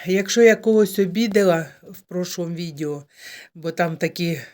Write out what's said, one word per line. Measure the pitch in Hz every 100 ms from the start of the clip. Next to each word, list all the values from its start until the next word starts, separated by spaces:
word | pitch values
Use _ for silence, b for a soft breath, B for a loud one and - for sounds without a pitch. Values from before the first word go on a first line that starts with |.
| 180
Якщо | 190 196 233
я | 233 220
когось | 220 220 202 -
обідала | 190 185 233 202 196 165 151 -
в | - -
прошлому | - 180 180 - 170 165
відео, | 175 143 151 143 143 B B B B 165
бо | 160
там | 165 170 160
такі | 165 165 175 151 B